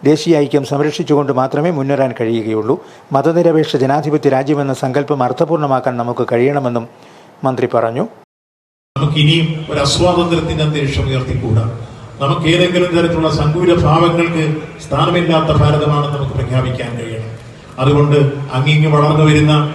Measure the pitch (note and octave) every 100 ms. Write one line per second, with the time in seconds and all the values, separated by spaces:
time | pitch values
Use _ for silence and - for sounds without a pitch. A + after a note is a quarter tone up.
0 | C#3 D#3 - D#3+ C#3+ D3 C3+ C#3 D3 D3
1 | E3 D3 C3+ B2+ C3 C#3+ D#3+ D#3+ C3+ C#3
2 | C3+ A#2 A2+ A#2 A2 A2 G#2+ C3+ - -
3 | - C3+ C#3+ E3 E3+ D#3+ D3+ C#3 C3 C#3+
4 | D#3 D3 C#3+ C3 C3 D3 C#3 C3 C3 B2+
5 | C3 D3 B2 B2 E3 D#3+ D3 C3 B2+ B2
6 | A#2+ A#2+ B2 A#2+ B2+ C#3+ C3 A#2+ C#3 -
7 | - - - - C3+ B2 B2 B2 A2+ A#2+
8 | A3 - _ _ _ _ _ _ _ -
9 | D3 D3+ D3 E3 D#3+ D#3+ - D3 C3 -
10 | F3 F3 F3 E3+ E3 D#3+ D3+ D3+ C#3 -
11 | C3+ C3 B2+ B2 A#2 A2 A2 - - -
12 | - - C#3 D3 D#3 F3 F3 F3+ F3 E3+
13 | E3+ E3 D#3 - D3+ D#3+ F3+ E3+ D3+ D#3
14 | E3+ E3+ E3+ E3 D3+ D3+ - - - C#3
15 | E3 F3 E3 D#3+ D#3 D3+ D3 D3 D3 D3
16 | D3 D3 - - - B2+ B2+ B2 B2 A#2
17 | A2+ A2+ - - - - - - C3 D3
18 | D3 D3 C#3 - - C3 C#3+ D3+ D#3 D3+
19 | D3 D3+ D3+ D3+ D3+ D3+ D3